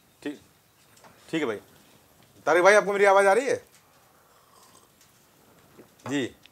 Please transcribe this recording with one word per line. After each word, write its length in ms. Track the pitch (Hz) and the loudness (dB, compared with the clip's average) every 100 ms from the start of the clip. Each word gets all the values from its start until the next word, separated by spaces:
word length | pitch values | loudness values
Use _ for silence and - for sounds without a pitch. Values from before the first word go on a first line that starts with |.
| _ _ | _ _
ठीक, 160 | 147 135 _ _ _ _ _ _ - _ - | -16 -16 _ _ _ _ _ _ -20 _ -10
ठीक 100 | 160 | -8
है 40 | 139 | -6
भाई। 140 | 101 - _ _ _ _ _ _ _ - | -8 -14 _ _ _ _ _ _ _ -2
तारिक 160 | 165 | 2
भाई, 100 | 180 | 4
आपको 200 | 208 185 | 4 2
मेरी 120 | 202 202 | 0 2
आवाज़ 220 | 196 202 | 4 4
आ 60 | |
रही 120 | 196 269 | 2 -2
है? 200 | 139 - _ _ _ _ _ _ _ _ _ _ _ _ _ _ _ _ _ _ _ _ - - _ - | -6 -10 _ _ _ _ _ _ _ _ _ _ _ _ _ _ _ _ _ _ _ _ -20 -20 _ -10
जी। 160 | 139 123 - _ | -8 -8 -10 _